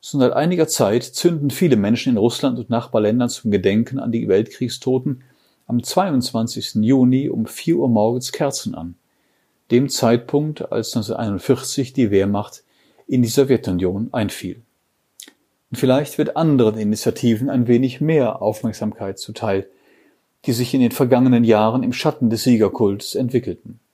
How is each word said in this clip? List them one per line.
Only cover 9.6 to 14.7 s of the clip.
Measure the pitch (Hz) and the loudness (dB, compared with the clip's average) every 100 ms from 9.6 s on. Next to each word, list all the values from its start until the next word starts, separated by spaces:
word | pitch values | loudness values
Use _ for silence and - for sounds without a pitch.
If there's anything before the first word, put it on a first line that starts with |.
| _ | _
dem | 120 139 | 2 2
Zeitpunkt, | - 120 117 123 143 151 151 - | 0 2 2 0 -2 -2 -6 -6
als | - 110 - | -6 -4 -6
neunzehnhunderteinundvierzig | 104 - 113 101 - 127 - - 131 | -4 -6 -4 -6 0 -2 0 -6 -6
die | - 117 | 0 2
Wehrmacht | 98 98 101 104 - _ _ _ _ _ | 2 2 -2 -4 -14 _ _ _ _ _
in | 131 | 0
die | 117 | 0
Sowjetunion | 120 135 120 - 90 90 98 117 | 2 4 2 2 -2 0 -2 -4
einfiel. | - 104 - 92 90 _ | -4 -4 -6 -12 -12 _